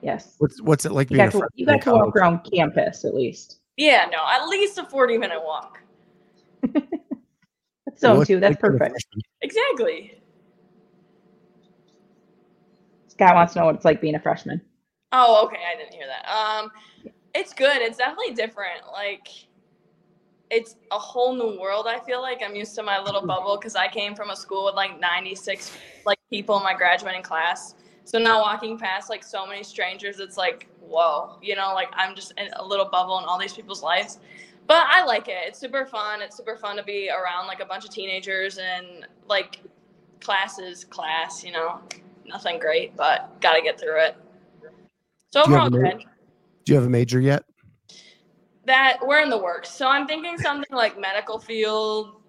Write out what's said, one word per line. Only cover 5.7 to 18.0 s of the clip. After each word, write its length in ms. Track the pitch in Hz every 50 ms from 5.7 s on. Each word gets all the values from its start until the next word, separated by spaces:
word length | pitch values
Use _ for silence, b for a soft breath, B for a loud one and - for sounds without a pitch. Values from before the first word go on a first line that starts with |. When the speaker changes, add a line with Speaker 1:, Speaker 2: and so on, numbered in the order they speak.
| - - _ _ _ _ _ _ _ _ _ _ _ _ _ _ _ _
Speaker 1:
<laughs> 0 |
That's 1400 | - - - 302 - - - - - _ - - _ _ _ _ _ _ _ _ _ _ _ _ _ - - _
zone 160 | - 240 214 175
Speaker 2:
What's 100 | 151 -
Speaker 1:
two. 120 | 202 185
That's 160 | 190 202 -
Speaker 2:
it 60 | -
like 0 |
being 140 | - 208 139
a 20 | 123
Speaker 1:
perfect. 140 | - -
Speaker 2:
freshman? 300 | - - - _ _ 107 107 _ _ _
Speaker 3:
Exactly. 800 | - 285 - 440 480 554 508 262 226 175 160 - - - - _ _ _ _ _ _ _ _ _ _ _ _ _ _ _ _ _ _ _ _ _ _ _ _ _ _ _ _ _ _ _ _ _ _ _ _ _ _ _ _ _ _ _ _ _ _ _ _ _ _ _ _ _ _ _ _ _ _ _
Speaker 1:
Scott 260 | _ - 202 185 175
wants 200 | 175 170 175 -
to 60 | 180
know 60 | 170
what 100 | 160 151
it's 100 | - -
like 140 | 170 156 -
being 160 | - 156 151
a 40 | 151
freshman. 420 | - - - - - - - 175 - _ _ _ _ _ _ _ _ _
Speaker 3:
Oh, 320 | - 254 247 233 226 214 220
okay. 140 | 254 220 185 175 175 175
I 20 |
didn't 180 | 160 151 - -
hear 120 | 175 143
that. 240 | 135 131 113 - -
Um, 420 | 202 220 220 214 214 214 214 220 B B B B B B B B _ _ _ _ _
it's 200 | 311 381 - -
good. 240 | - 262 277 285 269
It's 200 | 233 226 226
definitely 380 | -